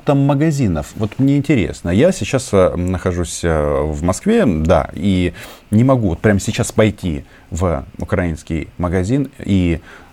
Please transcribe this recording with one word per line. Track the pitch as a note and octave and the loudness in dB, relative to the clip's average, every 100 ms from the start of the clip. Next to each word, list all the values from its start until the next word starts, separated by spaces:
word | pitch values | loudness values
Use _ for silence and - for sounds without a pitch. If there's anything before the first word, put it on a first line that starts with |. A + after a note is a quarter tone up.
там | - C#3 | 0 2
магазинов, | C#3 C#3+ D#3+ C#3+ A#2 D#2+ D2 - | 2 2 0 0 0 -2 -4 -6
вот | G#2 - | -6 0
мне | C3+ C#3+ | 2 2
интересно, | C#3 C#3+ D2+ - F2 | 2 0 0 -4 -2
я | F#2 E3 | 2 2
сейчас, | F3+ G3 C3 - | 2 -2 -4 0
э, | G2+ F2+ E2 | 2 2 2
нахожусь, | F2+ F#2 F#2+ F2 E2+ - | -2 -2 -2 -2 -4 -4
э, | F2 D#2+ D2 C#2 | -2 0 0 0
в | D2+ D2 | -2 -2
Москве, | E2 F#2 G3 A3+ D#3+ | -2 -2 0 2 2
да, | D#2 D#2 E2+ - | 2 2 2 0
и | - G2+ F2+ F2 - - - - | -2 0 2 0 -4 -16 -20 -2
не | G#2 | 2
могу | B2+ C3+ G#2 | 4 2 0
вот | E2 | 0
прямо | A#2 G2+ | 2 2
сейчас | G#2 A2 A#2+ | 0 -4 -2
пойти | - A2 G#2 F#2 D2 C2+ - - | 2 0 0 -4 -6 -8 -20 -10
в | E2+ F#2 D2 C2 - | -4 -2 -2 -6 -12
украинский | - F2+ F2 D#2 - E2 - - | -6 -2 -2 -4 -6 -6 -6 -6
магазин | F2 F#2 F2+ C3+ C3+ - - | -2 0 0 0 -2 -6 0
и | G2 F2 D#2+ - - - | 2 2 0 -6 -20 -20